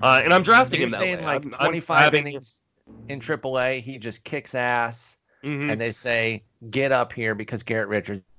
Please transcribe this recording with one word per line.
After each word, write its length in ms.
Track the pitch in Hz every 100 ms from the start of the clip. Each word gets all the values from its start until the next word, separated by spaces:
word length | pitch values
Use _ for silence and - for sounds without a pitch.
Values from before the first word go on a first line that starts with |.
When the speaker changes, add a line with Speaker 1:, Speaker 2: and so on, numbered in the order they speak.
Speaker 1:
uh, 180 | 127 131
and 120 | 156
I'm 100 | 180
drafting 380 | 185 233 262 160
Speaker 2:
You're 60 | 120
Speaker 1:
him 40 |
that 80 | 107
Speaker 2:
saying, 200 | 185 180
Speaker 1:
way. 60 |
Speaker 2:
like, 200 | 156 139
Speaker 1:
I'm, 80 | 143
I'm 60 | 123
Speaker 2:
twenty-five 380 | 147 165 - 156
Speaker 1:
having 240 | 147 151 147
Speaker 2:
innings 340 | 139 131 - _ _ _ 113 113
in 140 | 139
Triple 360 | - 147 135 131
A, 220 | 127 131
he 180 | 117 131
just 280 | 113 104
kicks 280 | - 147 -
ass, 640 | 127 123 120 117 117 - _ _ _
Speaker 1:
Mm-hmm. 240 | 139 143 147
Speaker 2:
and 100 | 110
they 140 | 117
say, 500 | 107 123 117 113 110 - _ 117
"Get 220 | 123 139
up 220 | 127 120
here 220 | - 110
because 280 | 107 107 113
Garrett 240 | - 110 104
Richards 340 | 107 98 101 -